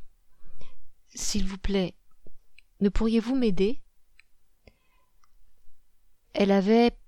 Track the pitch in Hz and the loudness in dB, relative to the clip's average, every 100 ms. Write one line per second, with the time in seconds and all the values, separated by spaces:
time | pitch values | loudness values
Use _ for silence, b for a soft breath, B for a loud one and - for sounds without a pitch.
0 | - - - - b b b b - - | -12 -16 -20 -10 b b b b -6 -10
1 | _ - - 208 190 190 202 196 180 - | _ -8 -4 0 0 -2 -2 -2 -2 -8
2 | - - - - - - - _ 196 - | -20 -14 -10 -10 -12 -20 -20 _ 0 2
3 | 226 226 220 262 233 175 190 - - - | 2 0 0 0 2 2 2 0 -6 -18
4 | - - _ - - _ _ b b b | -20 -20 _ -20 -20 _ _ b b b
5 | b _ - - - - - - - _ | b _ -20 -20 -20 -18 -14 -14 -18 _
6 | - - _ - 196 196 190 226 240 - | -20 -20 _ -2 2 2 4 4 4 0